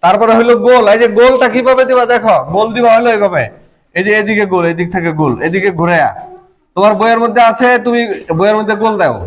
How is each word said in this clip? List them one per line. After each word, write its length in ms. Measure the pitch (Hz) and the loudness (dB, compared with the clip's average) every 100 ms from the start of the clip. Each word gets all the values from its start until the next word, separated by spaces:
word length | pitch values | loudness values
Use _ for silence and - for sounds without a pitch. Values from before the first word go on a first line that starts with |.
তারপরে 300 | 170 202 226 | 2 2 2
হলো 200 | 226 240 233 240 | 2 2 2 4
গোল, 160 | 247 214 | 4 4
এই 120 | 226 | 2
যে 80 | 233 202 | 2 4
গোলটা 280 | 247 262 247 | 4 4 0
কিভাবে 340 | 226 254 254 254 | 0 0 0 2
দিবা 180 | 254 233 | 0 0
দেখো, 300 | 240 220 170 131 | 0 2 0 0
গোল 160 | 180 220 | -4 -2
দিবা 180 | 226 240 | 0 2
হলো 160 | 226 240 220 | 2 2 0
এইভাবে, 280 | 202 170 113 - _ _ _ 175 | -2 -2 -6 -10 _ _ _ -6
এই 80 | 196 | -2
যে 60 | 214 | -2
এদিকে 260 | 208 208 202 | 0 -2 -2
গোল, 180 | 185 170 | -2 -2
এদিক 220 | 165 175 | -4 -6
থেকে 200 | 185 165 | -4 -4
গোল, 220 | 156 151 113 | -2 -2 -2
এদিকে 280 | 160 185 196 | -4 -2 -4
ঘুরাইয়া। 380 | 170 170 170 139 - - - _ _ _ - | -2 0 0 0 -4 -18 -20 _ _ _ 0
তোমার 160 | 202 196 | 0 2
বইয়ের 240 | 226 226 | 0 0
মধ্যে 220 | 233 220 233 | 0 2 2
আছে, 180 | 226 247 247 | 2 0 0
তুমি 220 | 247 240 233 190 - 165 | 0 -2 -4 -8 -6 -2
বইয়ের 200 | 202 214 | 0 0
মধ্যে 160 | 214 208 | -2 -2
গোল 180 | 220 208 | -2 0
দাও 180 | 160 107 | -2 -4